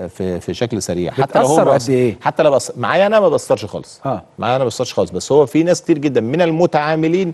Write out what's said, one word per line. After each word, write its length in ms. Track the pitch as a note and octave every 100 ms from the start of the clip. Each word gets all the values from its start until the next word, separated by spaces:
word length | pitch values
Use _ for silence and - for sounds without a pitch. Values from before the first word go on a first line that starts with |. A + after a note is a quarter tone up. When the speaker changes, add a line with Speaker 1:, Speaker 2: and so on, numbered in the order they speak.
| F2+
Speaker 1:
في، 300 | - F#2 F2
في 140 | -
شكل 280 | F2+ A#2 G#2
سريع. 300 | - F2 E2+
حتى 280 | - C#3+ D3+
لو 60 | C3
هو 100 | D#3+
Speaker 2:
بتأثر 240 | D#3+ C3+
Speaker 1:
بأث-، 40 |
Speaker 2:
قد 60 | B2
إيه؟ 280 | B2+ B2 -
Speaker 1:
حتى 220 | C#3+ D#3
لو 160 | D3+ C3
بأث-، 180 | - B2+
معايا 300 | A2 E3 G3+
أنا 120 | A3
ما 100 | F#3
بأثرش 360 | C3+ - B2+ A2
خالص. 360 | E2 - - C3+
Speaker 2:
آه. 160 | F#2 - -
Speaker 1:
معايا 160 | G#2+ C3
أنا 80 |
ما 60 | B2
بأثرش 240 | - B2
خالص، 180 | - F2
بس 200 | F2+ -
هو 140 | C#3 C#3
في 180 | D#3
ناس 180 | E3+ E3
كتير 160 | - D3+
جدًا 240 | D3 B2
من 200 | A2+ D#3+
المتعاملين 920 | E3+ D#3+ F3 D3+ D3+ D#3+ D#3+ F3+ F3